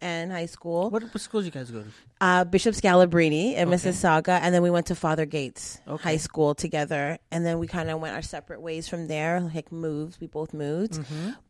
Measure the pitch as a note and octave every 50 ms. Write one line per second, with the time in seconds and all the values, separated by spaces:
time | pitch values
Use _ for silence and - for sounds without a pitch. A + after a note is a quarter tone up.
0 | E3+ F3 E3+ E3 E3 F#3 F#3 E3+ E3+ E3+ - - - E3+ E3+ E3+ F#3 - G3+ A3
1 | A3+ A3+ - G#3+ - - - G#3+ G3 E3+ - C3+ B2+ B2 A#2 A2 G#2+ G#2+ - -
2 | _ _ _ - F#3 F3+ F3+ F3+ F#3 F3 F#3+ F#3+ - A#3 G#3 - - F#3+ F3+ F3+
3 | F#3 F3 E3 E3+ E3 D#3 D3+ D3+ F#3+ B3 - - F3 E3+ F3+ F3 F3+ F#3 F3+ F#3+
4 | - F3 D#3 D#3+ E3 F#3 F3+ F3 D#3+ F3+ F3+ F3 F3 F3 F3 E3+ E3 - F3+ -
5 | - D#3+ D#3 D#3+ D#3 C#3+ D#3 D3+ C3+ B2 - - - - - - _ - D3 D#3
6 | - E3+ D#3+ D#3 D#3 - - - D3+ D3 C#3+ - - D#3+ D#3+ D3+ D3 - D#3+ C#3+
7 | C#3+ C#3+ E3 - _ _ E3 E3+ E3+ E3+ E3 E3 E3 E3 - F3 D#3+ D#3+ D#3+ D#3+
8 | D#3+ D#3 G2 E3 D3+ - - D3 - - D#3+ A2+ E3 E3 D#3+ E3 D#3+ - F3 E3+
9 | E3 D#3 D#3 D3+ D#3 E3 F3 F3+ F3 E3 D#3 D#3+ - - E3 E3 E3 D#3 D3+ D3
10 | D3+ E3+ F3 - E3 D#3 - D#3 D#3+ D#3 - D3+ D3 C#3+ D3+ F3 G#3 A3 E3 D#3
11 | C#3 B2 D3+ D#3 E3+ G#3+ C4 - _